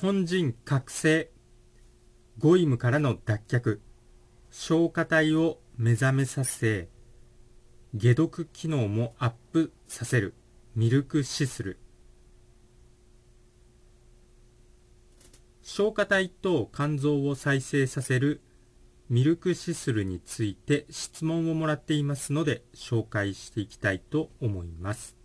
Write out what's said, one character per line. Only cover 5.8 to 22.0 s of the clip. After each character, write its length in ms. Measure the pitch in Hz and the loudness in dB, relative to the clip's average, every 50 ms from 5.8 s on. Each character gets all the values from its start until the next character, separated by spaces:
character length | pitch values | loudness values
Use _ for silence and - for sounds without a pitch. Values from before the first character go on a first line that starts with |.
| 113 117 | 2 2
覚 220 | 117 110 135 135 131 | 4 4 4 2 2
め 120 | 135 139 | 2 0
さ 180 | 127 - 139 131 | 0 -2 -4 -4
せ、 460 | - - - - 113 110 98 82 - - - - - - - - - - - - - - - - - - - - - - | -4 -4 -2 -2 0 0 -2 -4 -10 -14 -20 -20 -20 -20 -20 -20 -20 -20 -20 -20 -20 -20 -20 -20 -20 -20 -20 -14 -12 -6
解 200 | 104 110 123 120 | 0 2 4 4
毒 300 | 135 160 160 - - 170 | 4 2 0 -2 -6 -10
機 240 | - - - - 160 | -10 -12 -10 -6 -2
能 180 | 156 135 110 101 | -2 0 0 0
も 260 | 101 110 120 117 - - | 0 -2 -2 -4 -4 -4
ア 80 | 123 120 | -4 -4
ッ 60 | - - - - - | -4 -6 -8 -2 0
プ 180 | 165 160 - - _ _ - | 0 0 0 -4 _ _ -18
さ 160 | - - 113 | -12 -10 -6
せ 160 | - - 120 | -2 0 0
る。 140 | 98 92 - - - _ - - - - - | 0 -2 -6 -12 -20 _ -20 -20 -20 -8 -2
ミ 140 | 113 113 117 | 0 2 4
ル 140 | 123 139 139 | 4 2 2
ク 180 | - - 151 | 0 -2 -2
シ 240 | 139 - - - 147 | -2 -2 -2 -4 -4
ス 160 | 123 - - | -4 -4 -6
ル。 160 | - 95 87 - - - _ - - - - - - - - - - - - _ - - _ - - - _ _ _ - - - _ - - - - _ _ _ - - _ _ - - - _ _ - - - - - - - - - - - - - - - - - - - - - - - - - - - - _ _ - | -8 -10 -10 -12 -16 -20 _ -20 -20 -20 -20 -20 -20 -20 -20 -20 -20 -20 -20 _ -20 -20 _ -20 -20 -20 _ _ _ -20 -20 -20 _ -20 -20 -20 -20 _ _ _ -20 -20 _ _ -20 -20 -20 _ _ -20 -20 -20 -20 -20 -20 -20 -20 -20 -20 -20 -20 -20 -20 -20 -20 -20 -20 -20 -20 -20 -20 -20 -20 -20 -20 -20 -20 _ _ -20
消 300 | - - - - 202 214 | -18 -6 -2 0 0 0
化 160 | 208 - 202 - | 0 0 0 2
体 220 | 202 190 185 180 | 2 2 0 0
と 420 | - - - 190 180 139 104 - - | -4 -6 -2 0 0 0 0 -2 -4
肝 240 | - 143 151 151 143 | -4 -2 -2 0 0
臓 300 | 135 147 147 143 139 143 | 0 2 2 2 0 0
を 80 | 139 | -2
再 260 | - - 143 139 139 | -2 0 0 0 0
生 240 | 131 - - 143 135 | 0 0 0 0 0
さ 160 | 131 - 143 | 0 -2 -4
せ 180 | 127 - 131 127 | -2 0 0 2
る 220 | 135 143 - - - _ _ - _ _ _ - - - _ _ _ - | 2 0 0 -2 -8 _ _ -20 _ _ _ -20 -20 -20 _ _ _ 0
ミ 140 | 120 120 131 | 2 4 4
ル 140 | 156 170 170 | 4 2 2
ク 160 | - 185 170 | 0 -2 -2
シ 220 | 165 - - 160 | -2 -4 -6 -8
ス 180 | - - 139 120 | -4 -4 -2 0
ル 100 | 107 98 | 0 -2
に 160 | 95 92 85 | -2 -4 -8
つ 240 | - - - - 113 | -10 -10 -6 -4 -4
い 120 | 101 98 | -4 -4
て 320 | - - - 147 143 - - | -6 -2 -2 -2 -2 -2 -6
質 340 | 143 - - - - - 160 | -12 -12 -12 -12 -10 -6 -4
問 280 | 160 165 165 160 165 | -2 -2 0 -2 -2
を 20 | 160 | -2
も 140 | 160 160 156 | -2 0 -2
ら 60 | 151 | -2
っ 60 | 147 | -2
て 140 | - - 156 | -2 -2 -2
い 100 | 147 | 0